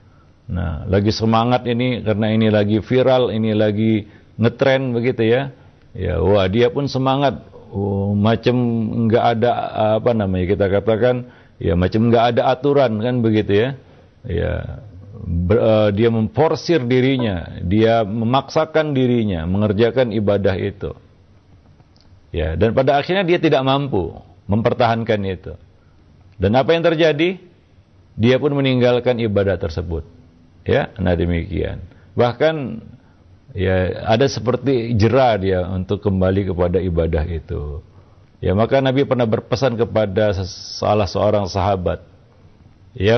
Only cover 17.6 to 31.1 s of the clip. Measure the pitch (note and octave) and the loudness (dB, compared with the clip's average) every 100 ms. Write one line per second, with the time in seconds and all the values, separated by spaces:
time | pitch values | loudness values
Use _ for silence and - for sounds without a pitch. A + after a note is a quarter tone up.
17.6 | F2+ G#2 A2 A#2 G#2+ A2 A2+ C3 C3+ E3 | 0 2 4 4 0 -2 0 0 0 -2
18.6 | D#3 D#3 D3+ C#3 B2+ B2 G#2+ F2 E2 F#2+ | 0 0 0 0 2 2 0 -2 -2 0
19.6 | G#2+ G2+ A2+ A#2+ B2 A2 G2+ G2+ G2 F#2+ | 0 2 2 2 0 0 0 2 0 -2
20.6 | G2+ F#2+ E2 - - _ _ _ _ - | -4 -8 -10 -12 -20 _ _ _ _ -20
21.6 | _ - _ _ _ - _ F2 D#2+ D#2+ | _ -20 _ _ _ -20 _ -4 -4 0
22.6 | G#2+ - C3 C#3+ D3 F#3 F3 F3 D#3+ C#3+ | 0 2 2 2 0 0 0 2 2 2
23.6 | C3+ C3+ C#3+ A2+ E2 - - - - G2+ | 2 0 -2 -4 -6 -10 -20 -14 -4 0
24.6 | A#2 A#2 A#2+ A2+ A2+ G#2+ G2 F#2 - E2+ | 0 2 0 0 0 -2 -2 -8 -10 -16
25.6 | - _ _ _ _ - - - F#2+ A#2+ | -20 _ _ _ _ -20 -20 -2 0 2
26.6 | C#3 E3 E3+ E3 E3 D3 E3+ F#3 - _ | 2 2 2 2 2 2 0 -2 -12 _
27.6 | _ _ _ _ _ - A2+ B2+ C#3+ C#3+ | _ _ _ _ _ 0 2 2 2 0
28.6 | C3+ B2+ B2 B2 B2 A#2+ A#2 G2+ G2 F2+ | 0 2 4 2 2 0 0 0 0 0
29.6 | G2 E2+ E2+ E2 - - - _ _ - | -4 -6 -6 -8 -10 -18 -20 _ _ -10
30.6 | - D3+ D3+ - F#2 | -2 0 -2 -4 -2